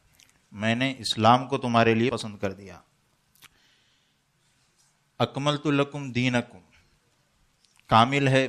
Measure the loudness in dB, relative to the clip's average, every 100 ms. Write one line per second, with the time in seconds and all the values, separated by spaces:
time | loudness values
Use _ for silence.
0 | _ _ _ _ _ -8 -4 -2 -4 -6
1 | -8 0 4 4 2 -6 0 2 4 2
2 | 0 -4 -10 -10 -10 -10 -18 -20 _ _
3 | _ _ _ _ -20 _ _ _ _ _
4 | _ _ _ _ _ _ _ _ _ _
5 | _ -4 -4 -2 -4 -2 -2 0 -2 -6
6 | -8 -2 0 -2 -4 -12 _ _ _ _
7 | _ _ _ _ _ _ _ _ 2 4
8 | 4 2 0 0